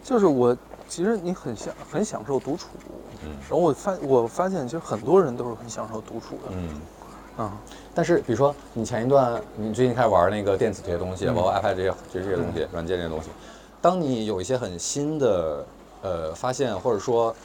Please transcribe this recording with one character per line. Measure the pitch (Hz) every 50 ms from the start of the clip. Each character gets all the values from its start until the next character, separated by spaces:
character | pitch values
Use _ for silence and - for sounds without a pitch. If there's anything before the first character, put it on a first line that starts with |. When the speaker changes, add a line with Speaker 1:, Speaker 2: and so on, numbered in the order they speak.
Speaker 1:
就 | - - 262 233
是 | 202
我， | 170 143 127 123 120 123 123 - - - - - -
其 | - 170 170
实 | 214 233
你 | 202 165 175
很 | 185 - - 135 113
享-， | - - - - - - -
很 | - 156 214
享 | - - - 113
受 | 123 139 127
独 | - 131 151
处。 | 180 - - - - - - - 69 - - - - 78
Speaker 2:
嗯。 | 76 73 69
Speaker 1:
然 | 69 -
后 | - 156
我 | 175 160
发-， | 131 - - 202 190 175
我 | 151 139 135 123 113
发 | 113 - - 175 190
现 | 190 175 131
其 | 120
实 | 139 165
很 | - - - 104
多 | 101 123 170 196
人 | 180 139 120
都 | 120 120 123
是 | 113
很 | - 117 117
享 | 110 - 113 110
受 | 113 110
独 | 107 - 113 117
处 | - - 135 127 -
的。 | 127
Speaker 2:
嗯。 | 98 92 90 82 76 76 80 - - - - - - - - - -
Speaker 1:
啊。 | - 113 101 98 104 - - - - - - -
Speaker 2:
但 | 170 165
是 | 165 175 156
比 | - -
如 | 117
说 | 104 139 143 - - - -
你 | - 117 110
前 | 104 123 110 117
一 | 131
段， | 139 139 127 120 117 113 - - -
你 | - 107 110
最 | 107 113 127
近 | 127 117
开 | 127
始 | 120 107
玩 | 98 90 87 95
那 | 104 107
个 | 101 101 98
电 | 92 120 107
子 | 92 - -
这 | -
些 | 87 85
东 | 90 90 95
西， | 90 101 82
Speaker 1:
嗯。 | -
Speaker 2:
包 | 87
括 | 90 95
iPad | 92 98 98 104 95
这 | 92 92
些， | 95 85 - - -
这 | - 92 92
些 | 101 92
东 | 87 82 85
西， | 87 82 78
Speaker 1:
嗯。 | 76
Speaker 2:
软 | 85 85 82
件 | 82 92
这 | 90 85
些 | 82
东 | 80 78
西。 | 73 - - - - - - - - - - -
当 | - 170 185 185
你 | 165 135 127 113 110
有 | 107 104 92
一 | 92
些 | - 131 123
很 | 120 98 90
新 | 85 - - - 143 143 147 160 156
的， | 139 113 98 87 82 80 76 71 67 - - - - - - -
呃， | - 98 87 82 80 78 82
发 | - - 127
现， | 127 - 139 120 104
或 | 92 - 127
者 | 113 101
说 | - - 117 117 117 117 113 -